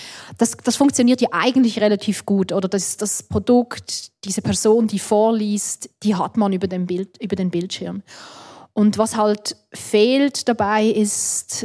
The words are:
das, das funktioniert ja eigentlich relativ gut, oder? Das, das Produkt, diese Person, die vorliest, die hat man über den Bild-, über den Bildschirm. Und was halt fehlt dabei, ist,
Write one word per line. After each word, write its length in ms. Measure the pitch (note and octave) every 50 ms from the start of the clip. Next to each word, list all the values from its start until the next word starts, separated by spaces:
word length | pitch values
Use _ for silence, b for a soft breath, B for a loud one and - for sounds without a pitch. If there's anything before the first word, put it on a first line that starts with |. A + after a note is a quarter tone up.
| B B B B B B B B
das, 200 | A#3 A#3 - -
das 180 | - - A#3
funktioniert 460 | - C#4+ C#4+ C4 - B3 A#3+ B3+ B3
ja 80 | B3 -
eigentlich 480 | - F3 F3 B3 B3+ C4 B3+ A#3 G3+ A3
relativ 460 | G#3+ G#3+ G#3 G3 - - G3 - -
gut, 260 | - G3+ G3 F#3 F#3
oder? 160 | - G3 F#3+ F#3
Das, 300 | - G3 F3+ - - -
das 260 | G#3 G3 - - -
Produkt, 880 | - - G#3+ G3 - B3 B3 A#3+ A#3+ - - - - - - - - _ _ -
diese 160 | G3 F#3+ -
Person, 460 | G3+ - G3+ - - A3 G#3+ A#3 A3+ G#3+
die 120 | G#3 G3
vorliest, 880 | - - A3 G#3 G#3+ A3+ A3+ A3 G#3+ G#3 G#3 G3+ - - - - - - _ - -
die 120 | G#3 G#3+
hat 200 | F3 D#3+ - -
man 160 | A#3 G#3 G3+
über 160 | F#3+ F#3 F#3 F3+
den 180 | F#3 F3+ F#3
Bild-, 320 | F3+ F3+ F3 F#3+ G3+ _ -
über 160 | - F#3+ G3 F#3+
den 120 | F#3 F3+
Bildschirm. 540 | E3+ F3 F3 F#3+ - - F3+ F3 F3 G3 - B B B B B B B B B B B B B B
Und 240 | - G#3 G#3+ G3+ G3+
was 180 | A3 A3 - A3+
halt 380 | G#3+ G#3+ G#3 G#3 - - - _ _ _ -
fehlt 720 | - - - - G#3 G#3 A#3+ B3+ C4+ C#4+ C#4+ C4+ - - -
dabei, 380 | A#3 A3+ G#3+ G3 G#3+ G#3+ G#3+ A3
ist, 760 | A#3 G#3+ G#3+ G#3 - - - - - - - - - - -